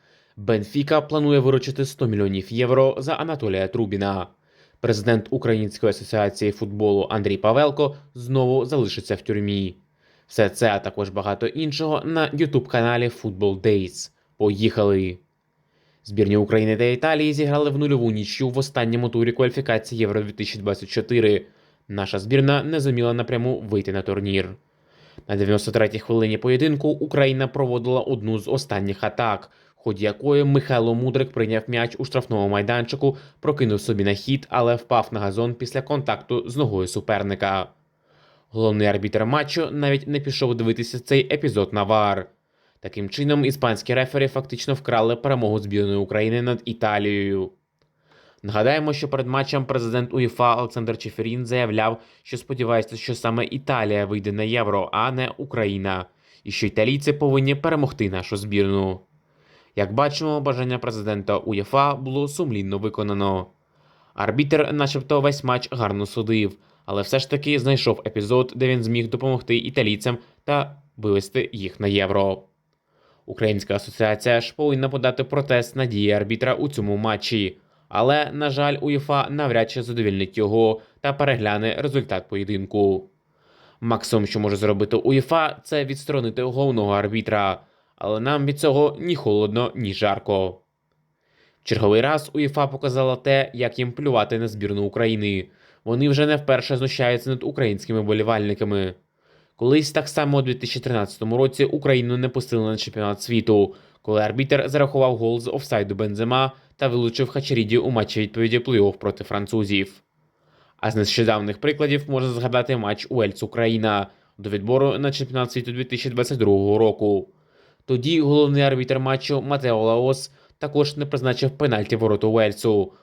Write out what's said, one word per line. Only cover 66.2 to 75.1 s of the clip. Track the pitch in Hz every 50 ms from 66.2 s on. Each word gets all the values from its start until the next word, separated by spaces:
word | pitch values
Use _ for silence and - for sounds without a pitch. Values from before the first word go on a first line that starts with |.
| 110 107 113 110 107 98 101 - _ _ _ _ _
але | - 98 101 101
все | - - 135
ж | 135 -
таки | - 147 143 147 147 143
знайшов | 120 135 139 131 - - 113 - -
епізод, | 110 - 113 104 101 123 127 127 127 -
де | 123 131 127
він | 127 123 113
зміг | 113 117 120 113 110
допомогти | - 120 - 135 131 120 - - 117
італійцям | 120 - 127 135 - 120 104 107 104 - 127 120 120 - _ _ _ _
та | - 143 143 139 143 - - _ _ _
вивести | - 110 107 101 98 95 - - 131 113 - -
їх | - 95 92 - -
на | 107
Євро. | 101 101 101 98 95 98 101 98 98 95 95 - _ _ _ _ _ _ _ _ _ _ _ _ _ _ _ _
Українська | - 107 - 113 107 107 101 92 - 98
асоціація | 101 - - - - 113 107 107 104 - - 120 117
ж | 120 - -
повинна | - 151 147 139 131 131 135
подати | 131 139 123 127